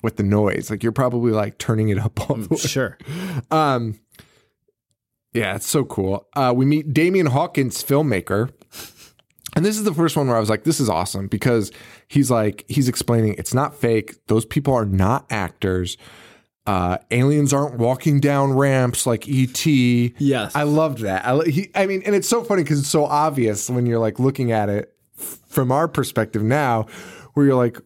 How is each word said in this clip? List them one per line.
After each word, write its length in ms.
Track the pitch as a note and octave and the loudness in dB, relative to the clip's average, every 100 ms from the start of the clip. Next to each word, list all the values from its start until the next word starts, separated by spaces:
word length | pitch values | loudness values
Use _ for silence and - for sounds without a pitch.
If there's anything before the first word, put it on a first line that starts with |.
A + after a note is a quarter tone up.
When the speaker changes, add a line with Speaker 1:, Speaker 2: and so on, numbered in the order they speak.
Speaker 1:
with 140 | A2+ - | -6 -2
the 60 | |
noise. 460 | G2+ G#2 G2+ - - | 2 2 2 0 -4
Like, 140 | G#2 | -4
you're 80 | A2+ | -2
probably, 400 | A2+ B2+ A#2+ A#2 | 0 -2 0 0
like, 260 | G#2+ G#2 - | 0 -2 -4
turning 320 | - A2 A2 | -2 0 0
it 80 | G2+ | 0
up 320 | G#2+ - - | -2 -4 -4
all 60 | A2+ | -4
the 100 | G2+ | -4
Speaker 2:
Mm, 40 | |
Speaker 1:
way. 60 | D#3 | -4
Speaker 2:
sure. 400 | C3+ C3+ A#2 - - E3+ F#3 D3 - | -2 -2 -4 -8 -12 -10 -8 -8 -2
Speaker 1:
Um, 480 | D#3 D3 B2+ A2+ G#2 _ - - _ _ _ _ _ _ _ _ _ _ | 0 2 0 -2 -8 _ -20 -20 _ _ _ _ _ _ _ _ _ _
yeah, 220 | A#2 G2 G2+ | -4 -2 -4
it's 120 | - | -2
so 180 | D3+ C3+ | -2 -2
cool. 420 | - F#2+ G2 - C#3+ | -2 -2 -4 -4 -2
Uh, 180 | B2+ B2 | 0 2
we 100 | C3+ | 2
meet 280 | D3+ D3+ | 0 0
Damien 340 | C#3 F3 F#3+ D3+ | 0 2 2 2
Hawkins, 560 | C3+ F3 D3 B2+ - | 0 0 -2 -2 -4
filmmaker. 680 | - C#3+ D3+ F#2+ - G2+ B2 - _ - - - - _ _ _ - - | 0 0 2 0 0 -2 -2 -8 _ -20 -20 -20 -20 _ _ _ -6 0
And 100 | G3 | 0
this 120 | G#3+ | 0
is 60 | |
the 100 | G#3 | -2
first 220 | D#3 E3 D#3 | 0 0 0
one 120 | C3 | 0
where 100 | A2+ | 0
I 20 | |
was 100 | G#2+ | 0
like, 140 | G#2+ | 0
"This 160 | D#3+ D3 | 0 0
is 100 | A2+ | 0
awesome," 380 | E2+ F#2+ G2 G2 | 0 -2 -6 -4
because 440 | G#2 B2+ A#2 G2 - - - - | -2 2 2 0 -8 -20 -20 -2
he's 220 | C#3+ B2+ | 2 2
like, 340 | A#2 G#2 - - | 2 2 -2 -4
he's 200 | D3 B2+ | 0 0
explaining 480 | - - A#2 A2 F2+ | 0 0 2 0 -2
it's 160 | - | -4
not 220 | B2+ D3 - | -2 -2 -2
fake. 400 | A#2 A2+ - - - | 0 0 -2 -8 0
Those 180 | A2 - | 0 0
people 280 | D3+ C#3 | -2 0
are 120 | B2+ G#2 | 0 2
not 400 | F#2+ F#2+ C3+ - | 2 2 0 -2
actors. 640 | A2 F2+ - G2 F#2 F2+ - - - - - _ _ - | -6 -6 -4 -2 -2 -4 -8 -18 -20 -20 -20 _ _ -4
Uh, 340 | F#2 F2+ F2+ - | 0 0 -2 -2
aliens 420 | A#2+ C3+ D3 C#3+ | 0 2 2 2
aren't 260 | C#3 C#3+ A#2+ | 0 -2 0
walking 400 | A#2 B2+ D#3+ C#3+ | 0 0 2 2
down 340 | C#3+ C#3+ C#3 | 2 2 2
ramps 540 | C3+ C#3 C3 B2 A#2+ B2+ | 2 2 2 0 0 -2
like 200 | A2+ - | -2 0
E 200 | C3 B2+ | 0 0
T. 640 | - D#3+ C3+ B2 A#2+ A#2+ - | 0 2 4 4 2 0 0
Speaker 2:
Yes. 360 | C#3 B2+ G2+ D3 | 0 0 -2 -2
Speaker 1:
I 80 | |
loved 360 | D3 D3+ D#3 A#2 | 0 2 0 -2
that. 260 | G#2 F#2+ B2 | -4 -2 0
I, 180 | C3+ F#3 | 0 2
he, 260 | C#3+ G3+ | 0 -2
I 140 | G3 G3 | -2 -2
mean, 160 | F#3+ G3 | -2 0
and 80 | G3+ | 0
it's 120 | - | 0
so 140 | A#3 | -2
funny 200 | A#3 G3 | 0 0
'cause 160 | D3 D3 | 2 0
it's 80 | C#3 | 0
so 160 | D#3+ C#3+ | 0 2
obvious 640 | D3 D#3 C#3+ A2 G#2 - | 2 0 2 0 0 -2
when 140 | B2 A#2+ | -2 0
you're, 100 | A#2 | 2
like, 200 | A2 A2 | 0 2
looking 320 | C3+ C3+ A#2+ | 0 0 0
at 180 | A2 G#2 | 0 0
it 240 | G2+ - _ _ - | -2 -4 _ _ -16
f-, 220 | - - _ | -14 -16 _
from 240 | - B2+ | -2 0
our 160 | C#3 E3 | 2 0
perspective 560 | - A#2+ A#2+ G#2+ G#2+ | -2 -2 -2 -2 -2
now, 420 | G#2+ D3 C3+ A2+ G#2+ - - - - | 0 2 2 0 -2 -10 -20 -20 -6
where 120 | D3 C#3 | 2 4
you're 80 | B2+ | 4
like, 240 | A#2+ - | 2 -2